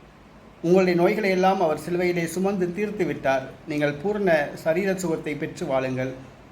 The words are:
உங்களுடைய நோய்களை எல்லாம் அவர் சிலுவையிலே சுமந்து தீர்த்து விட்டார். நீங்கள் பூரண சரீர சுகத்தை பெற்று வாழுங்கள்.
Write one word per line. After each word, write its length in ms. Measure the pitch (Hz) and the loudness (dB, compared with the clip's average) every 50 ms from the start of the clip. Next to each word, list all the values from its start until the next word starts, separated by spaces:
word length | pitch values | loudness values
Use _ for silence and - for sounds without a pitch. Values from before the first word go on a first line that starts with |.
| - - - - - - - - - - - - | -20 -20 -20 -20 -20 -20 -20 -20 -20 -20 -12 -4
உங்களுடைய 400 | - 165 180 190 185 180 175 170 | 2 4 4 6 6 4 4 4
நோய்களை 280 | 170 190 208 208 214 190 | 4 4 2 2 2 2
எல்லாம் 320 | 190 185 185 190 190 190 | 2 4 4 4 4 4
அவர் 180 | 175 156 151 147 | 2 0 0 -2
சிலுவையிலே 460 | - 175 175 175 180 180 175 170 165 | -4 -4 -2 0 0 0 0 0 -2
சுமந்து 480 | 160 165 180 185 196 208 190 180 175 175 | -2 -2 -2 -2 0 0 0 -2 -2 -2
தீர்த்து 320 | 202 214 208 190 - 175 | -4 -4 -4 -2 -2 -2
விட்டார். 360 | 147 139 139 - 135 135 131 131 - - - - | -2 -2 -2 0 0 0 0 -2 -6 -14 -14 -10
நீங்கள் 260 | - 151 147 147 147 143 | -6 -2 0 0 0 -2
பூரண 560 | 147 - 202 208 208 202 180 165 151 143 139 147 | -2 -4 -4 -2 0 2 2 2 2 2 -2 -6
சரீர 420 | 143 - 165 156 180 202 190 185 | -4 -2 0 0 0 0 -2 -2
சுகத்தை 400 | 185 185 165 160 156 - 156 147 | -2 -2 -2 -4 -4 -4 -6 -6
பெற்று 300 | 143 160 147 - - 180 | -6 -6 -8 -8 -8 -6
வாழுங்கள். 480 | 147 131 131 131 131 127 127 131 131 131 - - - - - - - | -2 -2 0 0 -2 -2 -4 -4 -6 -6 -10 -16 -20 -20 -20 -20 -20